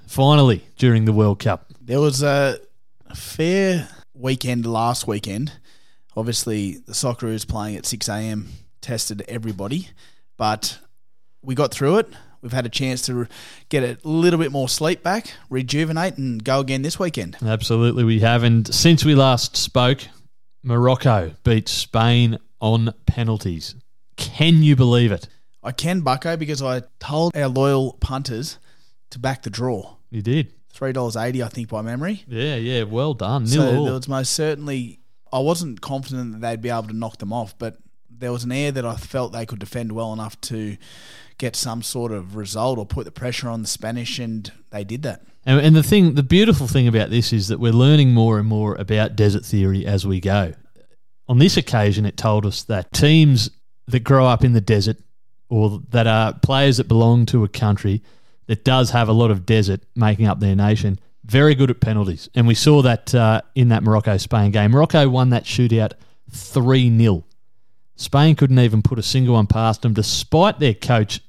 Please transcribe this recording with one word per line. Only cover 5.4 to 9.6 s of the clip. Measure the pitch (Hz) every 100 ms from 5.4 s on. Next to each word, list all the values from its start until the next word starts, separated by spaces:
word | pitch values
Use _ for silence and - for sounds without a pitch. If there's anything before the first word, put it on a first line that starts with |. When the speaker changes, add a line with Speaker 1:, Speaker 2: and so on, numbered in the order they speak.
| 147 - - - - - - -
Speaker 2:
Obviously, | 113 113 - 107 101 85
the | -
Socceroos | 101 123 117 117 110 -
playing | 113 104 104
at | -
six | 110 -
A | 107
M | 110 107 92 - - -
tested | - 117 - 104 -
everybody, | 117 113 95